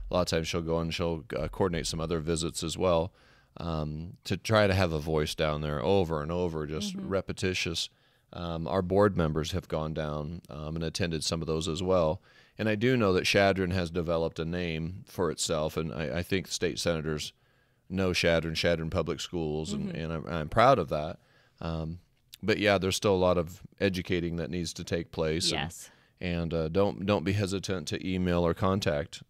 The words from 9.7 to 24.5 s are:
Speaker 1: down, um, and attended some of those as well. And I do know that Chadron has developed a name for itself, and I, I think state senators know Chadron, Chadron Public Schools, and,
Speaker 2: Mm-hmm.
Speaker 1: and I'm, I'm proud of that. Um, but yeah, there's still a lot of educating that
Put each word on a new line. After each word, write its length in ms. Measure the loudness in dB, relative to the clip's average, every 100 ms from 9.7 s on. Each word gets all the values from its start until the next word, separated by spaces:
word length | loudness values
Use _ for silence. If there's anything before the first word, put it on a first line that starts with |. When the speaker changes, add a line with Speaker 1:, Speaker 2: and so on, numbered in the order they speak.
| -4 -2
Speaker 1:
down, 480 | -4 -4 -4 -6 -10 -12
um, 260 | -10 -8 -4
and 80 |
attended 400 | -4 -2 -2 -2
some 160 | -2 -2
of 60 | -2
those 200 | -2 -2
as 120 | -2
well. 400 | 2 4 4 0 _ -20 -16 -4
And 100 | -2
I 80 | 2
do 220 | 2 4
know 160 | 4
that 100 | 4 4
Chadron 460 | 4 4 4 0
has 180 | 0 -2
developed 480 | -2 0 0 0 -2
a 60 | -4
name 580 | -2 -4 -4 -6 -8 -10
for 240 | -4 -2
itself, 460 | -2 -2 0 -2 -2
and 160 | -4
I, 240 | -4 -4 -4
I 60 |
think 240 | -2 -2 -2
state 300 | -2 -2 -2
senators 540 | 0 0 -2 -4 -6 -12 _ _ _ _ -6
know 220 | 0 0
Chadron, 400 | 2 4 4 2
Chadron 360 | 0 2 2 0
Public 320 | -2 -2 -4
Schools, 500 | -4 -4 -2 -2 -4
and, 160 | -4 -4
Speaker 2:
Mm-hmm. 80 | -6
Speaker 1:
and 160 | -6
I'm, 120 | -6 -4
I'm 220 | -4 0
proud 280 | 4 6 6
of 120 | 2
that. 300 | -2 -4 -8 _ _ _ -10
Um, 380 | -6 -4 -6 -8 _ _ _ -6
but 160 | 0 2
yeah, 180 | 4 4
there's 200 | 2 2
still 180 | 2 4
a 20 |
lot 200 | 4 4
of 240 | 0 -6 -16 -2
educating 560 | 0 0 -2 0 0 -4
that 120 | -4